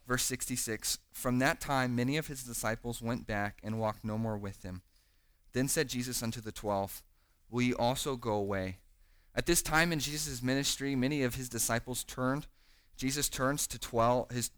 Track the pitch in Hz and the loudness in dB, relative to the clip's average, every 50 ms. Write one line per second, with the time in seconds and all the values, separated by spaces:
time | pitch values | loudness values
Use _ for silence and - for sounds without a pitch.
0 | - 127 123 127 - - 131 127 - - 127 123 - 117 110 107 - - - - | -4 0 0 2 2 0 -2 -2 -4 -4 -2 -2 -2 -2 -4 -2 -2 -2 -2 -2
1 | _ _ - - - 127 123 123 131 151 165 - - - 139 131 127 123 120 120 | _ _ -14 -6 -2 0 2 4 4 4 2 0 -2 0 2 2 2 2 2 2
2 | 123 131 143 160 156 - 147 127 127 123 113 - - 107 113 - - 120 117 - | 2 2 0 0 -2 -4 -8 -10 -10 -8 -8 -4 -2 -2 -2 -2 -4 -6 -6 -4
3 | 117 113 123 - - - 107 101 104 104 - - - 107 110 110 110 107 107 - | -4 -4 -4 -4 -4 -4 -2 -2 -2 -2 -4 -6 -6 -4 -4 0 0 -2 -2 -2
4 | - 107 107 110 113 113 107 101 101 98 95 - - 92 92 92 - _ _ _ | -4 -4 -2 0 0 -2 -2 -4 -6 -8 -10 -10 -10 -10 -10 -10 -14 _ _ _
5 | _ _ _ _ _ _ _ _ _ - - 123 131 135 - 165 147 123 - 123 | _ _ _ _ _ _ _ _ _ -4 0 0 2 2 2 0 0 0 0 -4
6 | 123 127 120 - 120 113 113 123 107 110 - - - 104 101 98 98 95 - - | -4 -2 -4 -2 -2 -2 -4 -4 -6 -10 -10 -4 -2 0 2 2 2 0 -4 -12
7 | - _ _ _ _ _ _ _ _ - 110 123 123 123 117 - 117 120 131 127 | -16 _ _ _ _ _ _ _ _ -6 0 2 4 4 4 4 2 2 2 2
8 | - 151 135 120 110 113 107 104 101 101 98 95 92 92 92 - - - - _ | 0 -2 -4 -2 0 0 2 2 2 0 0 -2 -2 -2 -6 -10 -14 -20 -20 _
9 | - - - - _ - - 123 - - 170 160 - - 151 156 165 175 165 151 | -20 -20 -20 -20 _ -6 -4 -2 2 4 4 2 4 4 4 4 6 6 4 0
10 | 127 143 147 151 156 147 131 117 123 127 135 139 139 - - - 139 139 139 127 | 0 -2 -2 -4 -4 -4 -4 -2 0 2 2 2 2 0 0 0 0 0 2 2
11 | 123 135 151 143 131 123 117 135 127 123 117 113 - - 117 117 - 127 123 - | 2 2 2 2 2 0 0 -2 -6 -6 -2 -2 0 2 2 0 0 -2 -6 -6
12 | - - - 131 127 127 135 147 - - - _ _ _ - _ _ _ - - | -6 -6 -4 -2 0 0 0 0 -2 -8 -16 _ _ _ -20 _ _ _ -10 -4
13 | 131 135 139 147 135 - - - 131 135 143 147 - - - 120 - - - 113 | -2 -2 0 0 -2 -2 0 0 0 2 2 0 -2 -4 -4 -8 -8 -2 2 4
14 | 113 120 123 127 - - 120 123 113 - - | 6 6 6 4 2 -2 -4 -4 -4 -4 -6